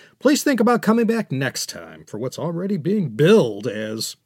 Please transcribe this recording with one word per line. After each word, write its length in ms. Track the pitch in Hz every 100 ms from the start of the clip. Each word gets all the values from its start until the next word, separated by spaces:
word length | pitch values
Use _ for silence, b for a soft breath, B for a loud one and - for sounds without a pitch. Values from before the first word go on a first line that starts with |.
| b b
Please 240 | 262 294
think 160 | 302 247
about 240 | 233 240
coming 240 | - 226 220
back 240 | 226 208
next 380 | 131 135 - -
time 360 | - 82 80 -
for 140 | 104
what's 180 | 127 -
already 400 | 156 170 196 196
being 320 | 139 214 151
billed 560 | 107 156 214 123 101 113
as 500 | 107 107 110 98 -